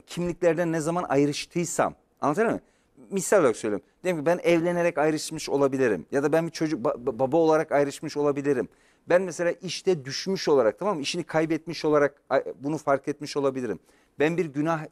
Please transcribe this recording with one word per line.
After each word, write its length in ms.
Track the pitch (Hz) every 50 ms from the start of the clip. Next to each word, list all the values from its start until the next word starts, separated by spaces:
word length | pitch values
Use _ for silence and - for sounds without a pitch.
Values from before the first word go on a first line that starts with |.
| -
kimliklerden 640 | - - 170 175 175 170 - 175 170 160 160 175 165
ne 80 | 160 165
zaman 220 | 147 160 170 180 175 -
ayrıştıysam, 840 | 131 143 147 143 143 - - - - 170 170 - - - 120 87 - - _ _ _ _
anlatabiliyor 300 | 127 135 156 190 226 220
muyum? 140 | 123 92 - _ _ _ _ _ _ - 127 101
Misal 300 | 190 196 - - 220 196
olarak 140 | 156 123 104
söylüyorum. 280 | - - 110 104 95 - _ _ _ -
Diyelim 180 | 180 180 156
ki 40 | 139
ben 140 | 160 175 156 -
evlenerek 540 | 165 170 165 165 175 175 175 170 175 -
ayrışmış 520 | 143 151 156 156 151 - - 160 151 - -
olabilirim. 560 | - 139 139 135 135 131 131 117 98 82 73 -
Ya 120 | - 139 139
da 80 | 151
ben 140 | 143 160 165
bir 60 | 160
çocuk, 340 | - - 160 156 156 - -
ba-, 180 | 147 - - 120
ba-, 140 | 135 117 113
baba 180 | 131 127 139
olarak 340 | 170 165 160 156 156 156 -
ayrışmış 460 | 123 143 143 139 135 - - 147 -
olabilirim. 520 | 147 147 147 139 143 135 143 143 123 95 - _ _ _ _ _ _ _ -
Ben 120 | 165 180
mesela 300 | 190 180 151 - 175 175
işte 540 | - - 185 175 - - - 190 180 151 123
düşmüş 420 | 139 131 - - 185 190 - -
olarak, 320 | 170 151 135 117 107 - -
tamam 160 | 175 208 196
mı? 60 | 151
İşini 220 | 139 - - 175 156
kaybetmiş 600 | - - 160 165 156 160 156 - 170 156 - -
olarak 360 | 156 151 147 143 135 - _ _ -
a-, 100 | 135 139 - - - -
bunu 180 | 127 143 160
fark 300 | 147 - 143 139 131 -
etmiş 300 | 151 139 - 151 139 -
olabilirim. 420 | 147 139 139 127 131 123 110 95 - - _ _ _ _ _ _ -
Ben 180 | - 156 170
bir 80 | 165 180
günah 400 | 156 127 147 147 165 165 156 156 -